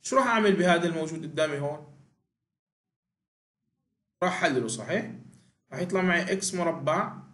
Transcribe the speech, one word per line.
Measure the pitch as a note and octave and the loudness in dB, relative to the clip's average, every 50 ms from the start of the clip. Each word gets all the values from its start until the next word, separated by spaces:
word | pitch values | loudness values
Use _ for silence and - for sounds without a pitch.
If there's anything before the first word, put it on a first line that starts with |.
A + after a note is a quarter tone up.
شو | _ - B3+ | _ 2 2
راح | C4+ B3+ A#3+ | 2 4 4
أعمل | A#3 A3 G#3+ G3+ F#3+ | 2 4 4 4 4
بهذا | F3 F3+ F3+ F3 E3+ E3+ E3+ | 4 6 4 4 4 4 0
الموجود | E3 D#3+ D#3 D#3 D#3+ D#3+ D#3 | 0 -2 -4 -4 -6 -8 -8
قدامي | - D3 D#3 D#3 D3+ C#3+ C#3 | -8 -2 -2 0 0 0 -4
هون؟ | C#3+ C#3+ D3+ D3+ - - - - - _ _ _ _ _ _ _ _ _ _ _ _ _ _ _ _ _ _ _ _ _ _ _ _ _ _ _ _ _ _ _ _ _ _ _ _ _ _ _ _ _ _ _ F3+ | -4 -4 -6 -8 -12 -18 -20 -20 -20 _ _ _ _ _ _ _ _ _ _ _ _ _ _ _ _ _ _ _ _ _ _ _ _ _ _ _ _ _ _ _ _ _ _ _ _ _ _ _ _ _ _ _ -2
راح | F#3 F3+ - F#3 | -2 0 2 0
أحلله، | E3 C#3 B2+ A2+ A2+ | 2 2 2 0 -2
صحيح؟ | G#2+ A2+ G#2 A2+ E3 G#3+ B3+ G3 - - - - - - _ _ _ _ _ _ | -6 -8 -6 -4 -2 -2 -4 -4 -12 -16 -18 -20 -20 -20 _ _ _ _ _ _
راح | C#3 C#3+ | -8 -6
يطلع | F3+ F3+ F#3 F#3+ | -6 -2 -2 0
معي | F#3 F3+ F3 E3+ F3+ F#3 | 2 2 2 2 2 0
إكس | F#3 F#3+ F#3+ - - | -2 -2 -2 -4 -2
مربع | F3+ F3 E3 D#3 C#3 C#3 D3 D#3 F3+ G#3+ A3+ - - - - | -2 -2 -2 -2 -2 0 0 0 0 0 -4 -6 -14 -18 -20